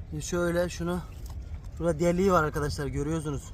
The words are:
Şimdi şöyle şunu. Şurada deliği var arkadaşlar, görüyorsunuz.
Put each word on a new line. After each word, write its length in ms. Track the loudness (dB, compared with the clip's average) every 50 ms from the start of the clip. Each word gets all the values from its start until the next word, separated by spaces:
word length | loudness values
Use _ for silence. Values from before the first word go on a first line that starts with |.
| -10 -8
Şimdi 120 | -8 -8 -6
şöyle 460 | -2 0 2 2 2 2 2 2 0
şunu. 320 | 0 -2 -2 -2 -2 -2 -4 -6 -10 -12 -10 -10 -10 -10 -10 -8 -10 -10 -10 -10 -6 -2
Şurada 220 | 0 2 2 4
deliği 320 | 4 4 4 4 6 6 6
var 120 | 6 6
arkadaşlar, 420 | 4 2 0 -2 -2 -2 -2 -4
görüyorsunuz. 680 | -2 -2 -2 -2 0 -2 -2 -2 -2 -4 -4 -4 -8